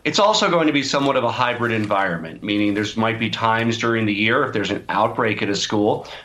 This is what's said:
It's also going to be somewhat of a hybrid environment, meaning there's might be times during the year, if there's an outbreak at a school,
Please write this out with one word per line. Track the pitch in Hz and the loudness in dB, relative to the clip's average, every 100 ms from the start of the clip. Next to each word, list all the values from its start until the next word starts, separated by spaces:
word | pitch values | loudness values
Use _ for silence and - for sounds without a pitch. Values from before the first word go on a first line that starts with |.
It's | 151 151 | -2 2
also | 208 214 196 | 4 4 2
going | 170 156 | 2 2
to | |
be | 143 | 0
somewhat | 135 143 139 131 | 0 0 2 2
of | |
a | 117 | 0
hybrid | 113 123 117 117 | 0 -2 0 -2
environment, | 113 104 98 95 85 80 87 | 0 0 0 0 -4 -8 -8
meaning | 104 104 104 | -2 0 2
there's | 101 104 110 | 0 -2 0
might | 113 113 | -2 0
be | 113 | -4
times | - 113 113 117 113 | 0 0 2 0 0
during | 117 113 107 | 0 0 0
the | |
year, | 101 110 131 | 0 2 2
if | 135 | 0
there's | 110 92 | -2 -2
an | 101 - | -4 -2
outbreak | 101 113 - - 107 | 0 0 0 -2 0
at | 101 | -2
a | 101 | -2
school, | - 107 104 147 - - | -2 2 2 0 -6 -16